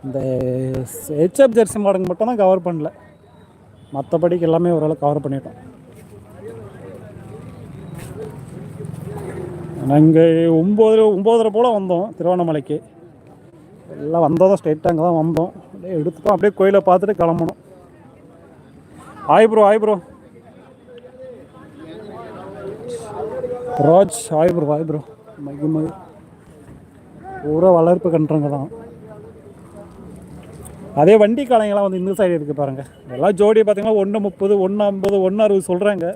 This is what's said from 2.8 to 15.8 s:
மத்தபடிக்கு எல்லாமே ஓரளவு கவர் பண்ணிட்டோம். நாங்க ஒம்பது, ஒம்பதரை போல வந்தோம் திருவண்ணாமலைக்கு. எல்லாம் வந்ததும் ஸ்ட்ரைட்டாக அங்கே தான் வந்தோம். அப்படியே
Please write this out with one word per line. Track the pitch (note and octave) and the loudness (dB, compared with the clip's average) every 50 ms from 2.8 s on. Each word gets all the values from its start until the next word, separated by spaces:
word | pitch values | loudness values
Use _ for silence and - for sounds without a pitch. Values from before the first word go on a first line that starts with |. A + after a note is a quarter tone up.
| D3+ E3 - - - - - _ _ _ _ - - _ _ _ - - - - - - - | -6 -8 -10 -12 -20 -20 -20 _ _ _ _ -20 -20 _ _ _ -20 -20 -20 -20 -20 -12 -10
மத்தபடிக்கு | C#3 C#3 - - E3 D#3+ F3 E3+ F3+ E3+ D#3+ | -10 -6 -2 -2 2 2 2 2 2 2 2
எல்லாமே | D#3+ E3 E3+ F3 E3+ | 2 2 2 2 2
ஓரளவு | D#3 D3+ D#3 D#3 D3 - | 2 0 0 -2 0 0
கவர் | D3 D3 D3+ C#3+ | 0 0 0 -2
பண்ணிட்டோம். | D3 C3+ C#3 C3 - - - - - - - - - - - - - - - - - - - - - - A2+ - - C3 - - A#2+ A#2 - - - - - - - - C#3+ - - - - - - - - - - - - - - - - - - - - - - - - - - - - - - - - - - - - - - - - - - - - - - - - C3+ C3+ | -4 -6 -6 -8 -12 -18 -18 -20 -20 -20 -20 -20 -20 -20 -20 -20 -20 -20 -20 -20 -20 -20 -18 -18 -16 -16 -16 -18 -18 -20 -18 -18 -18 -18 -18 -20 -20 -20 -20 -18 -18 -18 -18 -18 -18 -18 -18 -18 -18 -18 -18 -16 -16 -16 -16 -16 -16 -14 -14 -14 -14 -14 -16 -18 -16 -16 -16 -16 -16 -14 -14 -12 -12 -12 -12 -12 -12 -10 -10 -10 -10 -10 -10 -10 -10 -12 -12 -12 -12 -10 -6 -2 2
நாங்க | C#3 D3 D#3 D#3+ D#3+ D#3+ E3 E3 D#3+ E3 E3 E3 E3 D#3+ | 4 6 6 6 6 6 6 6 4 4 2 2 2 2
ஒம்பது, | E3 F#3+ G#3 G#3 A3+ A3 A3 A3 A3 G#3+ G#3 | 2 2 2 4 4 4 6 4 4 4 2
ஒம்பதரை | F#3 G3 A3 A#3 A#3 A3+ A3+ G3 A3 | 2 2 2 2 2 2 0 2 2
போல | A#3+ B3+ A#3 | 2 2 2
வந்தோம் | G#3 G3 F#3 F3+ E3+ F#3+ A3+ - | 0 -2 -2 -2 -2 -2 -4 -6
திருவண்ணாமலைக்கு. | - D#3+ E3+ F3+ F3+ F3 E3 D#3 D3+ C#3 - D3 D#3 - - - - - - - - - - - - - - - - - - - - - - - D3 C#3+ | -4 -2 0 0 0 0 0 -2 -4 -4 -4 -8 -8 -8 -14 -20 -20 -20 -20 -20 -20 -20 -20 -20 -20 -20 -20 -20 -20 -20 -20 -20 -20 -20 -20 -14 -10 -6
எல்லாம் | D3+ D#3+ E3+ E3 E3+ | -2 2 2 2 2
வந்ததும் | E3+ E3+ F#3 F#3+ G3+ F#3 | 4 4 6 4 4 2
ஸ்ட்ரைட்டாக | - E3 D#3 D#3 - - | 2 -2 -2 0 0 -2
அங்கே | E3+ D#3+ D#3+ F3 | 0 2 2 2
தான் | E3+ D#3+ | 2 2
வந்தோம். | D#3 E3 E3 D3+ E3 F#3+ - F#3 - - | 0 0 0 0 -2 -2 -6 -16 -20 -20
அப்படியே | - G3 | -20 -16